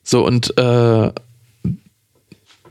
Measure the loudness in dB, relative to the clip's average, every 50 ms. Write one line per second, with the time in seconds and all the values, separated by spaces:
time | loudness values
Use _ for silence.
0 | -6 -2 0 0 2 2 0 -2 -2 -2 -2 0 0 2 2 2 2 2 2 2
1 | 0 -2 -4 -8 -20 _ _ _ _ _ _ _ -8 -8 -8 -8 _ _ _ _
2 | _ _ _ _ _ _ -20 _ _ _ _ _ _ -20